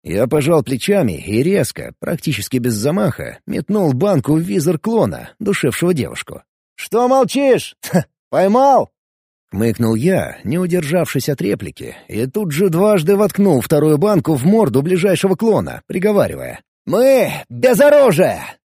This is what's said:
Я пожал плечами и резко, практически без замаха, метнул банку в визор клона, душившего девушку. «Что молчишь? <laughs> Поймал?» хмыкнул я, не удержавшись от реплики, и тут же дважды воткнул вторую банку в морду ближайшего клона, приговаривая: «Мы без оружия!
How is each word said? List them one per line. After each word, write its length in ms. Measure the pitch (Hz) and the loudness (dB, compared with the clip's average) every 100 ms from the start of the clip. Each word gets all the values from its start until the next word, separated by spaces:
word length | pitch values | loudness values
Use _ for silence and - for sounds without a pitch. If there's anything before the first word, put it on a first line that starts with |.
| - | -6
Я 220 | 95 123 | -2 0
пожал 340 | 151 139 165 | 0 2 0
плечами 580 | 104 131 - 202 127 73 | 0 -6 0 0 0 -4
и 220 | 85 107 | -4 -2
резко, 500 | 156 196 135 - 60 - | 0 0 -2 -8 -16 -12
практически 600 | - 175 - 110 - 127 | -8 -6 -6 -6 -4 -4
без 160 | 120 | -2
замаха, 640 | 107 131 185 196 - 62 - | -2 -2 -2 -2 -4 -12 -14
метнул 480 | - - - 208 170 | -8 -8 -4 -2 0
банку 420 | 127 202 165 147 | 0 0 0 0
в 60 | 156 | -2
визор 380 | 175 196 147 165 | 0 -2 0 -2
клона, 520 | 220 226 127 64 - _ | -2 0 0 -4 -14 _
душившего 520 | 202 196 139 - 175 | -4 -2 -2 -2 -2
девушку. 520 | 165 90 - - - _ _ _ - | -2 -4 -8 -14 -18 _ _ _ -18
«Что 320 | - 226 247 | -4 0 2
молчишь? 640 | 269 240 269 277 208 - _ - 180 | 2 2 2 2 2 0 _ -2 -2
<laughs> 260 | - _ _ | -2 _ _
Поймал?» 600 | 143 190 233 277 247 127 _ _ _ _ _ _ | 0 2 4 4 4 0 _ _ _ _ _ _
хмыкнул 460 | 95 113 110 113 113 | -2 -2 0 0 0
я, 420 | 160 175 69 - | 0 0 -2 -8
не 140 | - 165 | -6 -4
удержавшись 720 | 180 180 143 175 151 143 139 | -2 -2 0 -2 -2 -4 -4
от 140 | 143 | -4
реплики, 540 | 196 190 87 - 58 - - | -4 -4 -8 -14 -16 -16 -10
и 200 | 104 131 | -6 -4
тут 260 | 214 196 | -4 -4
же 160 | 143 196 | 0 0
дважды 480 | 165 208 208 156 202 | 2 2 2 2 2
воткнул 440 | 208 - 202 135 | 0 2 2 2
вторую 380 | - 147 156 147 | 2 2 2 2
банку 360 | 202 190 139 | 2 2 0
в 100 | 147 | 0
морду 360 | 147 220 180 120 | 2 2 2 2
ближайшего 540 | 151 185 190 175 190 | 0 0 2 0 0
клона, 480 | 190 226 180 78 60 _ | 0 2 0 -2 -10 _
приговаривая: 720 | - 202 202 104 69 64 62 _ _ - | -2 0 2 0 -4 -12 -14 _ _ -4
«Мы 460 | 180 269 262 185 - - | 2 4 4 0 -4 -12
без 320 | 120 254 220 | 0 2 6
оружия! 640 | 285 294 269 160 160 95 - - | 6 8 6 4 0 0 -12 -18